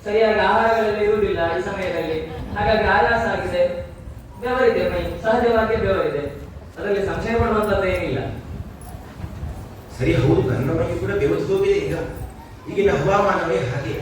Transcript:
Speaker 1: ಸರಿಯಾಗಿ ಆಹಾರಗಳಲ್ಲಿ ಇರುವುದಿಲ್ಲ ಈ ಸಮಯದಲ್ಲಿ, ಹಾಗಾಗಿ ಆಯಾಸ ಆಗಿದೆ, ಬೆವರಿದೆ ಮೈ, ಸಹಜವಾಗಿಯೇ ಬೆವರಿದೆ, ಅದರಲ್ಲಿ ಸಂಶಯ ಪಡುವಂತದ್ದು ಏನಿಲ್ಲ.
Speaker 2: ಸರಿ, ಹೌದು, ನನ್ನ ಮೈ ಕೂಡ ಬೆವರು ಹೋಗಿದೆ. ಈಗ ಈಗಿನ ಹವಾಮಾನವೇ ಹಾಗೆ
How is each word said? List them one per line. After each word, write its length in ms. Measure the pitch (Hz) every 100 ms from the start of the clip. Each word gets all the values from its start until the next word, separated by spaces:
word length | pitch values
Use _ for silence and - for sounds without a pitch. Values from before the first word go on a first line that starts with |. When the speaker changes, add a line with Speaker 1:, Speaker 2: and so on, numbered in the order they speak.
Speaker 1:
ಸರಿಯಾಗಿ 360 | 208 214 220 214 214
ಆಹಾರಗಳಲ್ಲಿ 540 | 220 226 226 208 208 208
ಇರುವುದಿಲ್ಲ 340 | 214 196 170 170 170
ಈ 40 | 190
ಸಮಯದಲ್ಲಿ, 500 | 196 185 170 156 160 - - - 208
ಹಾಗಾಗಿ 300 | 214 214 - 190
ಆಯಾಸ 280 | 165 170 196
ಆಗಿದೆ, 280 | 190 180 180 175 175 - - - - - -
ಬೆವರಿದೆ 420 | 240 254 240 180 180
ಮೈ, 100 | 175 170 -
ಸಹಜವಾಗಿಯೇ 560 | 220 233 233 226 220 220 196
ಬೆವರಿದೆ, 360 | 185 156 143 139 - - - - -
ಅದರಲ್ಲಿ 260 | 202 196 180
ಸಂಶಯ 260 | - 226 233
ಪಡುವಂತದ್ದು 480 | 233 214 208 196 185
ಏನಿಲ್ಲ. 260 | 180 165 135 - - - - - - - - - - - - - - - - - -
Speaker 2:
ಸರಿ, 160 | 143 165
ಹೌದು, 200 | - 170 190
ನನ್ನ 200 | 175 165 165
ಮೈ 100 | 170 170
ಕೂಡ 100 | 190 202
ಬೆವರು 220 | 208 170 -
ಹೋಗಿದೆ. 260 | 190 196 196 143
ಈಗ 100 | 151 - - - - - - -
ಈಗಿನ 200 | 196 196 143
ಹವಾಮಾನವೇ 580 | 190 202 202 185 165 165 -
ಹಾಗೆ 240 | 143 - -